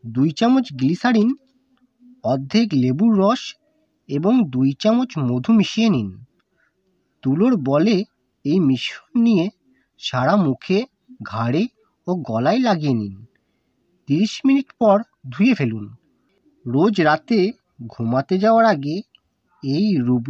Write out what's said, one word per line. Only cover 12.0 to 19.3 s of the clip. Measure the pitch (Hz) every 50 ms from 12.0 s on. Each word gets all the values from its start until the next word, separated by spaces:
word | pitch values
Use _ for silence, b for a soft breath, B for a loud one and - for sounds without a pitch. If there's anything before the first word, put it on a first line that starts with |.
| _
ও | - 180
গলায় | 180 143 - 113 113 120 151 196 254
লাগিয়ে | 254 240 202 165 151 147 127
নিন। | 113 107 101 95 98 113 _ _ _ _ _ _ _ _ _ _ _ _ _ _ _ _
তিরিশ | - 139 160 208 214 - - -
মিনিট | 269 269 277 269 _ - _
পর | 240 214 196 208 226 _ _ _ _ 131
ধুয়ে | 120 - 196 254 254
ফেলুন। | - 147 120 110 110 104 101 107 _ _ _ _ _ _ _ _ _ _ _ _ _ _
রোজ | 127 120 139 170 226 214 196
রাতে | 165 151 151 160 _ - 233 214 180 208 247 _ _ _ _ _ 120
ঘুমাতে | 113 - - 117 113 123 131 135 - 185 190
যাওয়ার | 196 220 226 226 226
আগে | 226 185 143 139 143 156 190 233 _ _ _ _ _